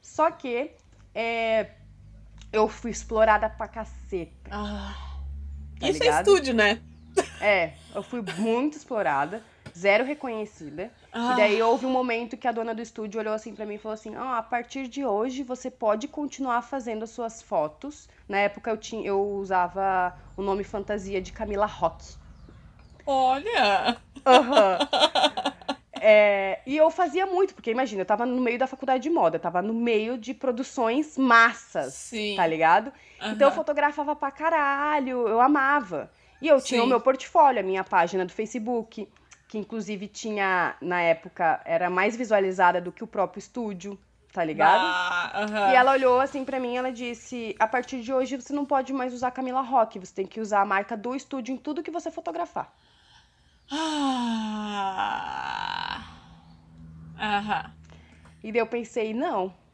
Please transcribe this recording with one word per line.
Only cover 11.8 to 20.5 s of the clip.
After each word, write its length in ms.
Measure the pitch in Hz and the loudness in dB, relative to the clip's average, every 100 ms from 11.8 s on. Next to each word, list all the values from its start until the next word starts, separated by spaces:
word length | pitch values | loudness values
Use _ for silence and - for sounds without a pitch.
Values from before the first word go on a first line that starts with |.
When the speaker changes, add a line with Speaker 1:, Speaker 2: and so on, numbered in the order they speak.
| 254 | 2
Speaker 1:
um 60 | |
momento 460 | 254 247 226 233 240 | 0 0 -2 -4 -6
que 100 | 254 | -4
a 40 | |
dona 220 | 226 226 | -2 -4
do 80 | 220 | -6
estúdio 380 | 233 - 214 214 | -8 -10 -8 -6
olhou 140 | 214 | -4
assim 200 | 214 226 | -4 -6
pra 120 | 208 214 | -12 -10
mim 100 | 208 | -10
e 20 | |
falou 160 | 214 | -10
assim: 220 | 214 214 214 | -10 -10 -10
"Ó, 180 | 254 | -6
a 80 | 247 | -6
partir 440 | 226 240 233 269 262 | -4 -6 -6 -10 -10
de 180 | 254 277 | -6 -2
hoje 380 | 202 240 254 | 0 -2 -4
você 260 | 254 254 254 | -8 -8 -10
pode 380 | - 220 214 285 | -4 0 0 -2
continuar 540 | - 294 - 269 240 | -8 -8 -6 -2 -2
fazendo 400 | - 277 240 214 | -2 -8 -6 -8
as 80 | 220 | -8
suas 300 | - 226 220 | -8 -10 -10
fotos." 680 | - 196 151 151 277 294 - _ - | -4 -2 -2 -6 -16 -16 -20 _ -6
Na 120 | 196 | 0
época 320 | 202 202 240 | 0 -2 -6
eu 60 | 214 | -6
tinha, 300 | - 220 - | -6 -8 -2
eu 140 | 196 | 0
usava 920 | 202 202 196 185 180 180 196 190 180 175 - - | 0 -4 0 0 0 0 0 0 -2 -4 -18 -8
o 60 | |
nome 220 | 196 | -4